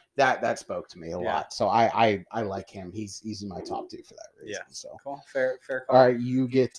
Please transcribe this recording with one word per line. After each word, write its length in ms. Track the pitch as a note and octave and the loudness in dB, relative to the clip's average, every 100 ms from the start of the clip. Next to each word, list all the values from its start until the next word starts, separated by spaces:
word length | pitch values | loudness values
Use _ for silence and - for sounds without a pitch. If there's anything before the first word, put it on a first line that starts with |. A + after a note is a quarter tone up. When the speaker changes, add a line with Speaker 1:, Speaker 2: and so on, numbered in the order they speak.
| _ - | _ 0
Speaker 1:
That, 240 | C3 G#2 | 2 2
that 180 | A#2 A#2 | -2 -4
spoke 300 | - F2+ - | -6 -10 -10
to 100 | F2 | -14
me 120 | E2 | -10
a 60 | F2+ | -6
Speaker 2:
Yeah. 140 | F2+ D#2+ | -2 -4
Speaker 1:
lot. 180 | - | -4
So 160 | - G2+ | -2 2
I, 360 | A2 A2+ G#2 A2+ | 4 4 4 2
I, 180 | G2 F2 | 2 -4
I 100 | A2+ | -6
like 280 | G#2 G2 - | -4 -6 -10
him. 220 | G2+ F2+ | -14 -12
He's, 280 | G#2+ G#2 - | -10 -10 -10
he's 240 | A2 G2 | -10 -10
in 40 | G2+ | -10
my 120 | F2 | -10
top 280 | - - - | -8 -8 -10
two 120 | - | -16
for 120 | - - | -18 -20
that 140 | - _ | -20 _
reason. 200 | - F#2+ - | -12 -12 -12
Speaker 2:
Yeah. 60 | |
Speaker 1:
So. 240 | - - - | -16 -16 -16
Speaker 2:
Cool. 180 | C#3 C#3 - | -14 -14 -8
Fair, 280 | C3+ B2+ B2+ - | -2 -2 -2 -6
fair 160 | C3 - | -8 4
call. 80 | B2+ | 6
Speaker 1:
All 100 | B2+ | 8
right, 120 | A#2+ | 4
you 280 | B2 B2+ B2+ | 0 0 2
get, 300 | C3 B2 | 4 2